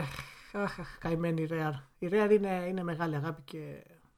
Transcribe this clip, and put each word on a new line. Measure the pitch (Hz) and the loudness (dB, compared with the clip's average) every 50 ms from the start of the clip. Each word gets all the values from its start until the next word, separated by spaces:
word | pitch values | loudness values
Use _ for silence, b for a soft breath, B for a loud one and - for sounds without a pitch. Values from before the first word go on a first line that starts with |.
| 156 135 B B B B B B B B | 0 -2 B B B B B B B B
αχ, | - 202 202 185 - - | -4 -2 -2 -2 -4 -8
αχ, | 160 - - - | -10 -12 -12 -6
καημένη | - 165 165 165 170 170 165 160 | -2 0 0 2 2 2 2 0
η | 160 156 | 0 0
Rare. | 165 160 156 151 143 135 - - _ _ | 0 0 0 0 -2 -4 -8 -14 _ _
Η | 180 170 | -2 2
Rare | 196 214 208 202 | 4 4 8 8
είναι, | 214 208 202 196 185 180 175 180 | 8 6 6 2 0 0 -2 -2
είναι | 190 190 | -4 -2
μεγάλη | 175 170 165 156 170 160 151 | -2 -4 -2 -2 -2 0 0
αγάπη | 143 147 165 160 156 - | 0 -2 -2 -4 -6 -12
και | - - 160 151 147 143 - - - - - - _ _ | -12 -12 -10 -10 -10 -12 -14 -16 -20 -20 -20 -20 _ _